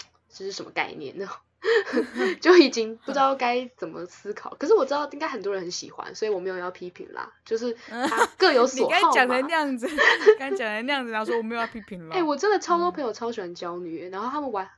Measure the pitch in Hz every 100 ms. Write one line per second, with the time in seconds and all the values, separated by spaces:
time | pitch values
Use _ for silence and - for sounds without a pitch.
0 | - _ _ - 190 190 - - 156 180
1 | 135 - 190 - _ _ 381 453 381 262
2 | - 226 381 359 320 359 269 240 220 226
3 | - 277 269 269 247 247 254 - 170 160
4 | 180 - 202 208 - - 294 427 269 285
5 | 294 285 320 240 190 196 175 175 160 -
6 | - 185 220 190 185 185 180 180 180 175
7 | - - 117 - - 226 240 226 - 226
8 | 269 440 440 - 370 269 254 254 220 339
9 | 339 277 254 254 277 330 285 254 285 302
10 | 480 440 320 427 269 381 226 214 247 285
11 | 240 220 220 233 220 233 226 226 - 180
12 | 160 370 320 285 403 392 - 339 349 359
13 | 254 - 233 226 180 175 175 175 175 160
14 | 180 185 233 294 277 202 190